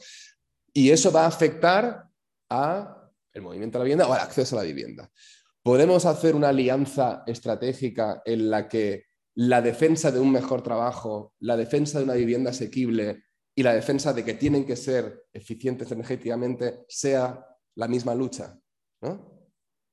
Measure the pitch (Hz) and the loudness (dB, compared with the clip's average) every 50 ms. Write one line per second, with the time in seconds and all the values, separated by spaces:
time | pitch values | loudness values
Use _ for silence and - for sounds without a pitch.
0 | - - - - - - _ _ _ _ _ _ _ _ - 143 131 135 160 - | -16 -20 -20 -20 -20 -20 _ _ _ _ _ _ _ _ 2 4 6 8 8 6
1 | - 185 156 160 160 165 160 - 165 151 156 - - 170 185 208 233 240 220 - | 6 4 6 6 4 4 4 2 2 0 2 2 2 4 4 2 2 -2 -4 -10
2 | - _ _ _ _ _ _ _ _ - 120 127 143 156 180 202 202 - - - | -16 _ _ _ _ _ _ _ _ -4 -2 -2 0 -2 -2 -4 -8 -12 -16 -20
3 | - _ _ _ _ _ - 104 92 87 87 98 107 113 110 123 127 135 147 175 | -20 _ _ _ _ _ -18 -16 -16 -14 -12 -10 -8 -6 -4 -2 0 2 2 4
4 | 165 123 131 104 90 - - 139 123 - 127 107 95 80 71 67 55 60 - - | 4 2 2 0 -2 -2 -2 -2 -2 -2 -2 -4 -4 -4 -6 -8 -10 -12 -14 -18
5 | - - _ _ - - - _ _ _ _ _ - 120 123 135 160 180 180 175 | -20 -20 _ _ -20 -20 -20 _ _ _ _ _ 2 4 6 6 6 6 6 4
6 | 175 170 151 - 165 160 151 147 147 143 139 131 127 123 131 139 139 135 - 147 | 4 2 2 2 2 2 2 4 2 2 2 2 2 2 2 0 0 -2 0 0
7 | 131 120 - - - 117 113 - - 117 110 104 120 131 127 - 131 120 - 117 | 0 0 -2 -4 -8 -10 -10 -6 -6 -6 -4 -4 -4 -6 -4 -4 -6 -6 -4 -4
8 | 110 107 92 - - 113 117 113 110 107 107 107 104 - - 110 104 101 98 95 | -4 -4 -4 -6 -6 -4 -2 0 0 0 0 -2 -2 -2 -2 -2 0 -2 -2 -6
9 | - _ _ _ _ _ _ 117 120 123 123 123 117 117 113 - 160 156 160 156 | -10 _ _ _ _ _ _ 0 2 4 4 4 4 2 2 2 2 2 2 2
10 | - 147 127 127 135 135 135 123 131 - 131 123 - 120 117 113 117 123 117 - | 0 0 2 2 4 4 4 2 0 -2 -4 -4 -4 -4 -4 -2 -2 -2 -4 -6
11 | - 110 107 104 107 - _ _ 101 117 120 113 113 - 151 143 147 147 156 143 | -8 -8 -8 -8 -10 -14 _ _ -4 -2 -2 -2 0 0 0 0 0 -2 -2 -2
12 | 135 135 123 123 120 113 120 123 131 123 123 - 113 104 - 131 127 117 113 110 | -2 0 0 0 0 0 0 0 -2 -4 -4 -6 -8 -6 -4 -2 -2 0 0 -2
13 | 104 104 101 - _ _ _ _ _ _ _ 139 127 120 117 110 - - 139 139 | -2 -4 -6 -10 _ _ _ _ _ _ _ 2 2 4 4 2 2 0 -2 -2
14 | 143 151 127 120 110 113 107 - 139 147 147 139 131 131 120 123 - 135 131 123 | -2 -2 -2 -2 -4 -6 -4 -2 0 0 0 0 0 -2 -6 -6 -4 -2 -2 -2
15 | 110 104 - - - _ - 110 - - 110 117 127 131 127 127 120 113 120 113 | -2 -4 -10 -16 -20 _ -20 -18 -14 -14 -12 -8 -6 -6 -6 -6 -8 -8 -10 -8
16 | 113 - 127 127 - 117 117 120 123 127 123 120 123 120 120 - - - - - | -8 -8 -8 -6 -6 -6 -4 -4 -4 -4 -4 -4 -6 -6 -6 -8 -14 -14 -10 -6
17 | - 139 135 131 127 127 127 - - - _ _ _ _ _ - 117 117 123 123 | -2 0 0 0 0 -2 -4 -10 -18 -20 _ _ _ _ _ -8 -4 -2 -2 -2
18 | 120 127 120 123 131 120 - - - - - _ _ _ _ _ _ _ _ _ | -2 -2 -2 -2 -4 -6 -6 -10 -14 -16 -18 _ _ _ _ _ _ _ _ _
19 | - 147 190 202 - - _ _ _ _ _ _ _ _ _ _ _ _ | -10 -10 -10 -12 -14 -20 _ _ _ _ _ _ _ _ _ _ _ _